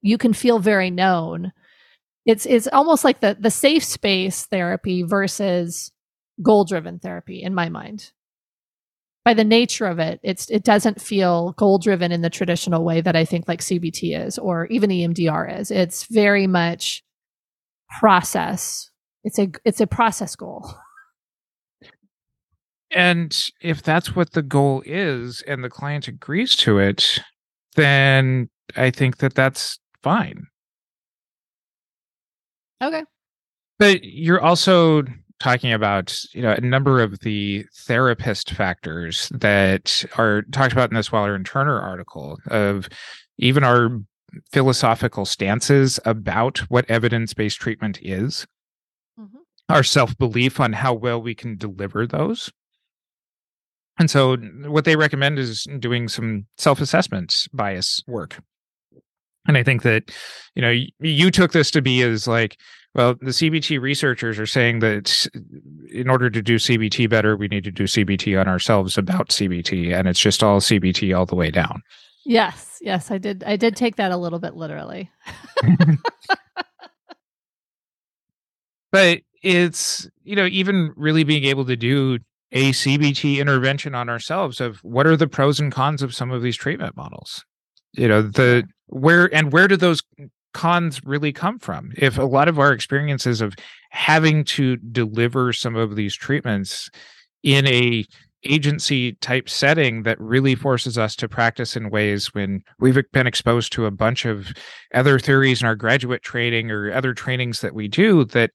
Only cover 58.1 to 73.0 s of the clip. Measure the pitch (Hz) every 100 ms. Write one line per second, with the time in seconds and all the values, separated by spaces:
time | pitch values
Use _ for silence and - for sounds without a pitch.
58.1 | 117 78 - - _ _ _ _ _ _
59.1 | _ _ _ - 143 120 123 120 110 -
60.1 | - - - - - 120 120 135 - 160
61.1 | 147 185 180 175 165 143 156 131 127 123
62.1 | 110 120 117 110 - - - _ - 123
63.1 | 123 131 123 160 160 - 147 131 143 143
64.1 | 123 117 107 107 131 120 117 113 104 98
65.1 | - - 117 - 71 - - 64 110 127
66.1 | 131 127 110 104 113 - 120 110 - 113
67.1 | 110 107 104 101 101 92 87 98 - 95
68.1 | 98 - 95 95 90 - 104 92 - 92
69.1 | 92 - - 98 87 82 95 87 87 92
70.1 | 87 107 - 107 101 - 104 92 90 98
71.1 | 90 90 90 80 82 82 - - _ _
72.1 | _ - 226 202 - - - 254 185